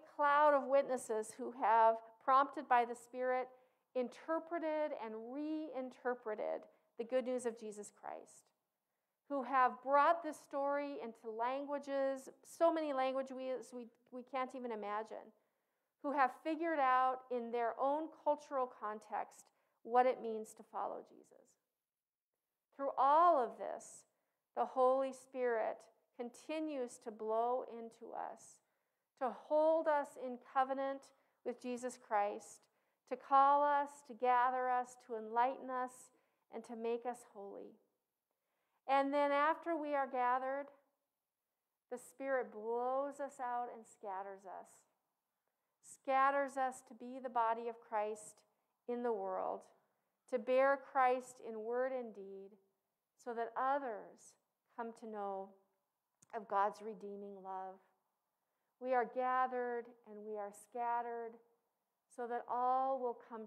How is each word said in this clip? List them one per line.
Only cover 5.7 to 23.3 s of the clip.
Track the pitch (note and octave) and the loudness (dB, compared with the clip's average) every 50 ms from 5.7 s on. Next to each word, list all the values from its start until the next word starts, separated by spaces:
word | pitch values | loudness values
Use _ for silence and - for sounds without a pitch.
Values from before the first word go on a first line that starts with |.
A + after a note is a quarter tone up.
| - C4 B3+ B3+ B3+ - - B3+ B3 B3 - A3 G#3+ G#3 - D#3+ D#3+ E3 - - _ _ _ _ _ - | -8 -8 -8 -8 -10 -6 -4 -4 -4 -4 -4 -6 -6 -4 -4 -4 -4 -6 -8 -12 _ _ _ _ _ -10
the | A#3 | -6
good | - B3+ C4 A#3+ | -2 -2 -2 0
news | B3 B3+ B3 A#3+ | 0 -2 -2 -2
of | A#3+ A3 A#3 | -4 -6 -6
Jesus | A3 G#3+ G3+ G#3 G3+ - - _ | -10 -12 -12 -12 -14 -16 -16 _
Christ, | - - - - - - - - _ _ _ _ _ _ _ _ _ _ _ _ _ _ _ _ _ - | -12 -12 -12 -12 -14 -18 -20 -20 _ _ _ _ _ _ _ _ _ _ _ _ _ _ _ _ _ -6
who | C#4+ C#4 B3 | -4 -4 -2
have | A#3+ C#4 C4 B3+ B3 A3 - - | 0 4 4 4 4 4 0 0
brought | C4 C#4 C#4+ C#4+ D#4+ E4+ E4+ E4 | 4 4 6 6 6 4 4 0
this | D4+ C#4+ | -4 -8
story | - - - - C#4 C#4 C#4 C#4+ C#4+ C#4+ C#4+ C#4+ - A3 | -10 -10 -8 -4 -2 0 0 0 0 -2 -4 -6 -8 -8
into | A#3 A3 - - A3+ A3 | -10 -10 -12 -12 -10 -6
languages, | A3 A#3 B3 C4 C#4 C#4+ C#4 C#4+ C#4+ C#4 C#4 C#4 C#4 C4+ C4+ C4+ C4 C4 - - - _ | -4 -2 -2 -2 -4 -4 -4 -6 -6 -4 -2 -2 0 0 0 0 -2 -6 -12 -18 -20 _
so | - - - E4 E4 E4 | -20 0 4 4 4 4
many | D#4+ D#4 D4+ C#4 | 4 0 -2 0
languages | C4 C4 C4 C4 C4+ C4 C4 C4 | 0 0 0 0 -2 -4 -6 -8
we, | B3+ C4 C4 C4 A#3+ A3+ - - | -8 -6 -6 -6 -6 -8 -10 -12
we, | B3 A#3+ A3 - _ _ _ - | -14 -14 -14 -18 _ _ _ -14
we | B3+ A#3+ | -14 -12
can't | B3 - C4 B3+ B3+ C4+ | -6 -4 -4 -4 -4 -6
even | C4 B3 B3 A3+ | -8 -8 -6 -6
imagine, | G#3+ G#3 G3+ G#3 G#3+ A3+ A3 G#3 G3 - A3 - _ _ _ _ _ _ _ _ _ _ _ _ _ - | -6 -6 -4 -4 -4 -6 -6 -10 -14 -14 -16 -20 _ _ _ _ _ _ _ _ _ _ _ _ _ -6
who | D4 C4 | -2 2
have | D4 C4+ B3+ C4 - - | 4 2 2 2 -2 -4
figured | D#4 D#4+ D4+ E4 E4+ D#4+ D4 | -4 -2 -2 0 0 2 2
out | C4+ B3+ B3+ B3+ C4 C4 B3+ B3+ - - | 4 4 4 4 4 4 2 -2 -4 -6
in | B3 B3 A#3 A#3 | -4 -4 -4 -2
their | A3+ A#3+ A#3 A3+ - - | -2 -2 0 -2 0 0
own | C4 C4+ C#4+ D4+ D#4+ D#4 - - - | 0 2 2 0 -2 -4 -8 -2 0
cultural | D4+ D4 D4 - - D4 C4+ B3+ B3 - - | 0 0 0 -2 -4 -2 -2 -2 -2 -4 -6
context | A#3 G#3 G#3+ A3 - - A3 - - - - - - _ _ _ _ _ _ _ - | -8 -8 -8 -8 -10 -8 -6 -6 -6 -8 -10 -18 -20 _ _ _ _ _ _ _ -8
what | A#3 A#3 B3 B3 | 2 4 4 4
it | B3+ B3 - A3 | 4 2 0 -4
means | A3+ A3 A3 A3 A3 - | -6 -6 -6 -8 -12 -14
to | - G#3+ _ - | -20 -20 _ -8
follow | G3 G3+ - - - - - | -8 -6 -6 -6 -10 -12 -16
Jesus. | - - - _ - - _ _ _ _ _ _ _ _ _ _ _ _ _ _ _ _ _ _ _ _ _ _ _ _ _ _ _ | -20 -20 -20 _ -20 -20 _ _ _ _ _ _ _ _ _ _ _ _ _ _ _ _ _ _ _ _ _ _ _ _ _ _ _
Through | - C#4 C#4 - - | -6 -4 -2 0 4
all | B3 C#4 D4 D#4+ F4 F4+ | 4 6 8 8 8 8